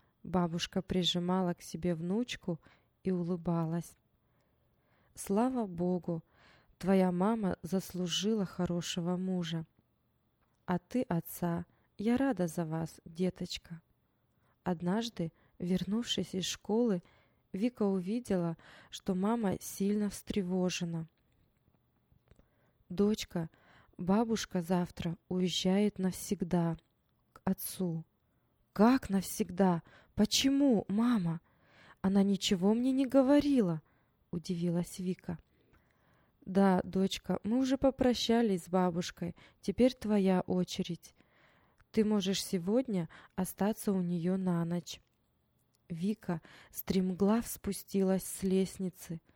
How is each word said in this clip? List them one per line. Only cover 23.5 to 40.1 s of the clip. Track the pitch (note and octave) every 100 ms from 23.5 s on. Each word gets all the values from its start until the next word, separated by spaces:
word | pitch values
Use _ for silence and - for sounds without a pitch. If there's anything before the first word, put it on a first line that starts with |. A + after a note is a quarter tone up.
| _ _ - _ -
бабушка | F3+ G3+ A#3 A3 - F#3
завтра | E3 F3+ F3 - F3 E3 -
уезжает | F3+ F3+ - F#3 G3 G#3 -
навсегда | F#3 - - F#3+ E3+ F3+ E3 E3 _ _ _ _ _
к | -
отцу". | - F#3+ - - F3+ E3 - _ _ _ _ _ _ -
"Как | A3+ C4 -
навсегда? | F#3+ - - F3 F3 F#3+ E3 - - _ -
Почему, | G#3+ - C4+ C#4 C#4+ G#3 -
мама? | G3+ A#3+ A#3 E3 E3 _ _ _ - - -
Она | F#3+ G3
ничего | G3 G3 - F#3+ F#3+
мне | A3+ B3+
не | C4 C4+
говорила", | C4+ C4 D4 D4 C4+ F#3 D#3 - _ _ _ _
удивилась | E3+ - E3+ F3 E3+ E3+ -
Вика. | F3+ F3+ - E3+ - _ _ _ _ _ _ _ _ _ -
"Да, | F#3+ G3 F3+
дочка, | F3+ F#3+ F#3+ - - F3
мы | G3+ B3
уже | C4 C4+
попрощались | C4+ B3 B3+ A#3 - A3+ A#3 F#3 F3
с |
бабушкой, | F#3 F3+ E3+ F3 - E3+ - - _
теперь | - - B3+
твоя | B3+ G#3